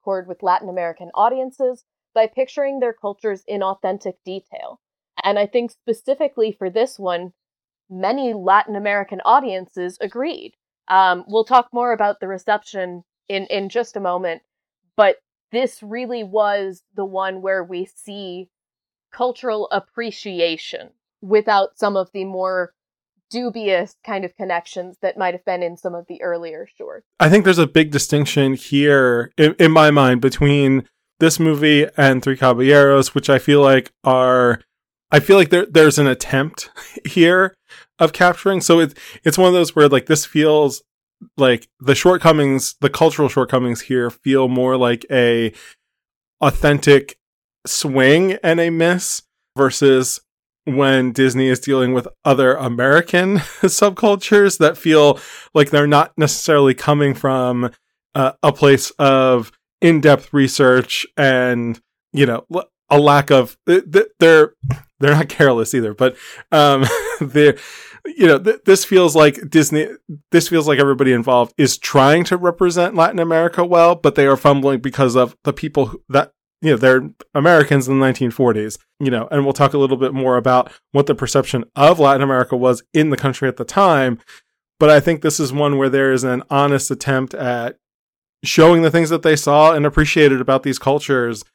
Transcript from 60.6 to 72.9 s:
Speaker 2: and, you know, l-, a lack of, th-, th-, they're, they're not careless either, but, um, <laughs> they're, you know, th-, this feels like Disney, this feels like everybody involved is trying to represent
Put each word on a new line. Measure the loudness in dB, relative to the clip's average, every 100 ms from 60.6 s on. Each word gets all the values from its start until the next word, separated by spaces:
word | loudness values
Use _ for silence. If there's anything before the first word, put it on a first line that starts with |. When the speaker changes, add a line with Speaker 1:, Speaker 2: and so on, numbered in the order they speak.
| 4 4 0 -6 -8 -2
Speaker 2:
and, | 0 0 0 -2 -6 -8 _ _ _
you | 0 0
know, | 0 -6
l-, | -8 -8 _ 0
a | 2
lack | 4 4 4
of, | 2 2 -4 0
th-, | 0 2
th-, | 0 0 2
they're, | 6 6 4 _ -8 -8 -12 -2
they're | 0 2
not | 0
careless | 2 2 2 -2
either, | -4 -4
but, | -2 -2 -4 -16 -20 -2
um, | 2 4 2 0 -2
<laughs> | -6 -8
they're, | -4 2 2 2 -6 -20 -20 -18 -14
you | 0 2
know, | 2
th-, | 0 -2 2
this | 2 2
feels | 2 4 4
like | 2 2 -2
Disney, | 0 0 -2 -4 -10 -20 -20 _
this | 0 2
feels | 0 0
like | 2
everybody | 2 2 2
involved | 2 2 0 0 0
is | -2 -2
trying | -2 2 4 2 0
to | -2
represent | -2 0 0 0 -2